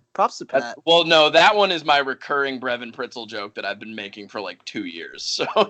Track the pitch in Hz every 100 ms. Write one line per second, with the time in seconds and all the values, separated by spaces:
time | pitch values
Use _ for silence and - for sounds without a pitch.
0 | _ - 214 - - 135 120 107 160 170
1 | 165 165 151 160 185 208 196 170 147 143
2 | 135 127 - 143 139 131 127 120 120 117
3 | 120 123 110 110 104 110 98 101 110 110
4 | 101 104 101 110 95 87 - 123 92 82
5 | 71 65 - - 160 220 202